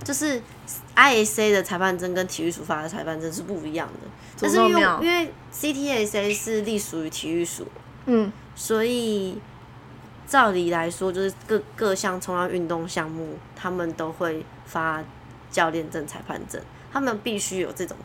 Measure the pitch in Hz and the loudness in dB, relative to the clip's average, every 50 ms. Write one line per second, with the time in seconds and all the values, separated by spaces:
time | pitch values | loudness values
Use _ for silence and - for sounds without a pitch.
0 | - - 285 269 302 302 277 240 226 - - - - - - - - - - - | -6 -4 -2 0 0 0 0 -2 -4 -8 -16 -18 -14 -12 -12 -12 -14 2 6 6
1 | 247 285 262 220 214 214 - - 220 214 208 196 180 - 190 175 185 190 185 180 | 8 8 8 6 4 4 2 2 4 6 6 4 4 2 0 2 2 2 2 0
2 | 180 185 180 180 185 180 - - 160 165 170 - 151 160 170 151 151 160 160 214 | -2 -2 0 0 -2 -2 -2 -2 -2 -2 -2 -4 -4 -4 -4 -4 -4 -4 -6 -6
3 | - 160 160 156 160 165 156 190 180 170 202 175 156 156 156 165 151 123 - - | -6 -4 -4 -4 -6 -6 -6 -8 -6 -6 -6 -6 -6 -6 -4 -4 -6 -6 -8 -12
4 | - - - - - - - - - - - - 226 226 359 349 - 185 175 - | -14 -16 -16 -18 -18 -18 -6 -2 0 4 6 6 8 8 8 6 6 6 4 4
5 | - 339 349 349 330 285 - - - - - - - 302 302 269 285 285 277 233 | 2 2 4 2 2 0 -4 -10 -16 -14 -8 -4 -2 -2 0 0 0 0 0 0
6 | 214 208 - 214 202 208 208 202 - 220 226 214 208 208 220 208 202 - - 165 | 0 0 0 0 0 0 0 -2 -2 -2 -2 -2 0 0 -2 -2 -2 -4 -4 -6
7 | 160 156 160 - - 156 165 170 170 165 - - - - - - - - - - | -6 -6 -6 -6 -4 -2 -2 0 -2 -2 -4 -8 -10 -12 -14 -16 -18 -20 -20 -8
8 | - - 247 226 214 196 214 - - - - - - - 220 220 220 233 247 240 | 0 2 4 4 4 2 -2 -8 -14 -18 -14 -10 -4 0 2 2 2 2 2 0
9 | 233 226 214 202 190 185 185 214 - - - - - - - - - - - - | 0 0 0 0 -2 -4 -6 -8 -12 -14 -18 -20 -20 -20 -20 -20 -20 -20 -20 -20
10 | - - - - - - - 277 247 220 190 180 175 170 175 170 165 170 175 - | -20 -20 -20 -18 -6 2 6 6 6 6 6 4 2 2 2 2 0 0 -2 -2
11 | 185 190 180 185 196 196 190 - - - 220 208 208 - - - 226 208 190 190 | -2 -2 0 0 -2 -2 -2 -6 -2 0 0 0 0 -2 -4 -2 0 2 2 2
12 | - 202 185 185 185 - 180 175 180 180 - 180 175 160 175 165 165 180 - 185 | 0 0 -2 -2 -2 -2 0 0 0 0 0 0 0 0 -2 -2 -4 -2 -2 -2
13 | 160 156 160 160 160 156 151 156 - - - - - 190 180 180 175 165 160 - | -4 -2 -4 -6 -6 -8 -8 -10 -14 -16 -14 -8 -6 -4 -4 -2 -2 -2 -4 -4
14 | 165 160 165 - 180 165 156 160 - - - - - - - 165 160 160 160 156 | -6 -6 -4 -2 -2 -2 -2 -4 -6 -10 -14 -18 -14 -8 -4 -2 -2 0 -2 -2
15 | 156 151 - - - - - - - - - - 175 165 160 165 160 156 - 165 | -6 -10 -14 -18 -20 -20 -20 -20 -18 -4 2 2 2 4 2 0 -4 -4 -6 -6
16 | 147 156 - - - - 151 - - - - - - - - - - - - 277 | -6 -8 -10 -10 -10 -8 -8 -8 -8 -10 -10 -12 -12 -14 -16 -20 -14 -8 -4 -2
17 | 277 262 226 208 208 247 220 202 196 - 190 185 175 - - - 185 165 - - | 0 0 0 -2 -2 -4 -2 -2 -2 -2 -2 -2 -2 -2 -4 -6 -8 -8 -8 -10
18 | - | -10